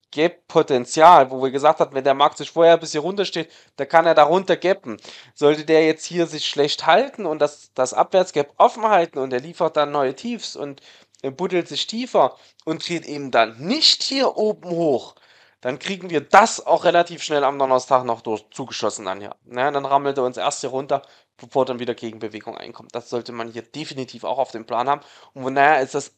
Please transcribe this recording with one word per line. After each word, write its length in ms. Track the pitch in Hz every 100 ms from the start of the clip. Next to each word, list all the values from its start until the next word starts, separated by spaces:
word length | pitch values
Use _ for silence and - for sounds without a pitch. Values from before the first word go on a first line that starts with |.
| _
Gap-Potenzial, 1160 | 147 170 - - 165 151 127 120 160 165 165 131
wo 140 | 131
wir 80 | 131
gesagt 300 | 135 147 160
hatten, 120 | 143
wenn 120 | 135 139
der 80 |
Markt 240 | 135 147 -
sich 120 | 143
vorher 280 | 165 170 165
bis 160 | 156
hier 80 | 151
runter 240 | 160 202 180
steht, 260 | 170 160 - _ -
dann 140 | 139
kann 160 | 165 165
er 100 | 156
da 80 |
runter 320 | 147 185 190 165
gappen. 400 | 175 190 127 104 - - -
Sollte 320 | - 147 151 151
der 200 | 156 160
jetzt 200 | 156 -
hier 200 | 170 160
sich 220 | 151 -
schlecht 380 | 143 143 - -
halten 400 | 185 269 - 175
und 140 | 151
das, 340 | 147 - _
das 200 | - 127
Abwärtsgap 600 | - - 185 185 147 143 -
offen 320 | 214 226 220
halten 320 | 190 170 143
und 140 | 131
er 80 | 127
liefert 340 | 160 165 160 156
dann 160 | 143
neue 240 | 147 131 135
Tiefs 400 | 240 220 - 139
und, 260 | 143 139 _ _ _ _
äh, 80 | 135
buddelt 360 | 135 185 180 170
sich 200 | 143 -
tiefer 500 | 226 254 190 135 - _ _
und 240 | 160 151 -
dreht 180 | 165 139
eben 260 | 147 135
dann 260 | 120 113 113
nicht 460 | 160 311 - -
hier 340 | - 269 262 -
oben 320 | 214 - 180
hoch, 460 | 170 160 120 - _ _ _ _ _
dann 180 | 123 143
kriegen 300 | - 190 180
wir 120 | 170
das 440 | - 202 226 - 135
auch 180 | 160
relativ 400 | 170 170 170 165
schnell 200 | - 147
am 140 | 139 143
Donnerstag 460 | 135 127 - 131
noch 180 | 123 113
durch, 240 | 113 107 -
zugeschossen 540 | - 131 - 107 107 95
dann 140 | 98
hier. 160 | 101 - _
Ja, 200 | 123 143
dann 140 | 143 139
rammelt 320 | 139 139 135
er 60 |
uns 140 | 127 120
erst 240 | 123 -
hier 80 | 131
runter, 320 | 131 143 139 - _ _ _
bevor 280 | 120 139 131
dann 140 | 120
wieder 160 | 120 113
Gegenbewegung 600 | 113 110 110 107 113 -
einkommt. 380 | - - -
Das 160 | 120 -
sollte 220 | 123 117
man 200 | 120 117
hier 120 | 113
definitiv 600 | - 143 156 135 123 117 -
auch 120 | 131
auf 140 | 127
dem 140 | 113 113
Plan 220 | 117 127
haben. 140 | 147 - - -
Und 100 | 135
von 120 | 127 139
daher 260 | 143 147
ist 140 | 131 143
das 180 | -